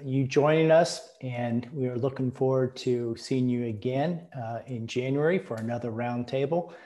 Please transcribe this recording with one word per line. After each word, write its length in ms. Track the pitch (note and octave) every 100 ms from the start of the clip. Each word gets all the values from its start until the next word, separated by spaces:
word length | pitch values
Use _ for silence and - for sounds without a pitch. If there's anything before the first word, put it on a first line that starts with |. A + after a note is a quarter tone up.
you 240 | C#3+ C3+ C3
joining 420 | D3 D3 D#3+ D#3+
us, 400 | D#3+ E3+ - - -
and 460 | B2+ A#2+ A#2+ A#2 B2
we 140 | D3+ B2+
are 100 | B2
looking 320 | C3 C3+ B2+
forward 460 | B2 C3 C3 C3 -
to 380 | C3 A#2+ A#2+ A#2
seeing 320 | - C3 B2+
you 160 | B2 A#2+
again, 600 | G#2+ B2+ C3 D#3 E3+ - C3+
uh, 200 | A2+ A#2 C3+
in 180 | A#2+ A2+
January 540 | B2 C3 C#3 D#3 F#3
for 160 | - A2
another 360 | A2+ A#2+ A#2+
roundtable. 840 | A2 A#2+ A#2+ A#2+ C3+ C#3+ E3+ E3+ -